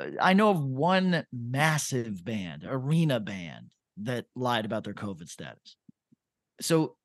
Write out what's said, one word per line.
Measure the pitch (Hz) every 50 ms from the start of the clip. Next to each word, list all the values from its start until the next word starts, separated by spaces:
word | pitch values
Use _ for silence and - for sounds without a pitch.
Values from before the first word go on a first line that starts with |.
| 69 73 71 -
I | - 180 190
know | 196 220 214
of | 196 160 139
one | 135 131 131 151 175 190 190 185 185 175 139 131 - -
massive | 123 120 120 127 135 151 160 156 151 - - 139 123 117 113 104 90 85
band, | 117 113 104 92 85 73 76 85
arena | - 131 131 127 139 160 165 165 156 131 117
band, | 104 95 101 92 87 78 64 57 60 - _ _ _ _ _ 92
that | 104 120 123 117 - _ -
lied | 123 127 123 120 113 107
about | 104 113 110 101
their | 107 101
covid | - 107 101 95 80 87 -
status. | - - 80 65 58 - _ - - _ _ - - _ _ _ _ _ _ _ _ _ _ _ _ - -
So | - 165 160 156 - - _ _